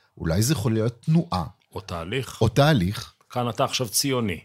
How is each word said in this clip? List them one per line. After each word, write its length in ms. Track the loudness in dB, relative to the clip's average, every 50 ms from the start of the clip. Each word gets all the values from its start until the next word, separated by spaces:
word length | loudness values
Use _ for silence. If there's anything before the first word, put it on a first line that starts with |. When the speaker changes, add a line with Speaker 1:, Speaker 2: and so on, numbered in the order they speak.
| _ _ _ -8
Speaker 1:
אולי 240 | -4 0 0 2 2
זה 100 | 2 0
יכול 200 | 0 0 0 0
להיות 300 | 0 0 -2 -4 -4 -2
תנועה. 380 | 2 2 2 2 0 -2 -4 -4 -6 -10 _ _ _ -14
Speaker 2:
או 60 | -14
תהליך. 600 | -10 -8 -8 -8 -6 -6 -6 -6 -6 -8 -2 0
Speaker 1:
או 80 | 0 2
תהליך. 640 | 4 4 4 6 6 4 2 0 -2 -4 -10 -14 -18 _ _ _
Speaker 2:
כאן 180 | -6 -4 -4 -2
אתה 160 | -2 -2 -2
עכשיו 240 | -2 0 -2 -4 -2
ציוני. 520 | -2 -2 0 0 0 0 0 -2 -2 -4 -8